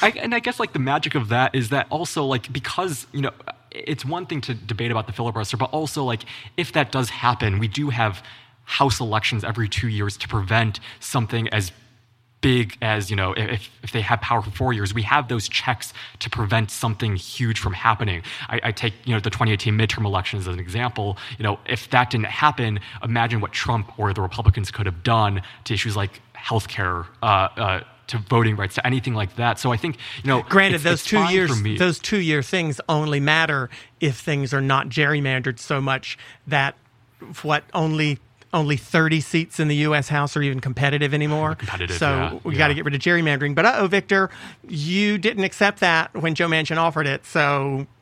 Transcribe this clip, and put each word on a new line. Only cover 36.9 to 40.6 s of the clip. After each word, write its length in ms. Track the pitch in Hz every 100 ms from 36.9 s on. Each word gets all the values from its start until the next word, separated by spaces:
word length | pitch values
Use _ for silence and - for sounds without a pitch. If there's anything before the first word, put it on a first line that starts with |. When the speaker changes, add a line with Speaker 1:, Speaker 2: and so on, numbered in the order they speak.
| _ _ - - 156
Speaker 2:
what, 200 | 151 151 -
only, 460 | 185 160 156 151 139 _ _ _
only 220 | 170 147 143
thirty 460 | - 170 160 160
seats 360 | - 165 160 -
in 100 | 151
the 80 | 147
U 180 | 151 147
S 140 | -
House 260 | 147 143 151
are 60 |
even 160 | 143
competitive 540 | 131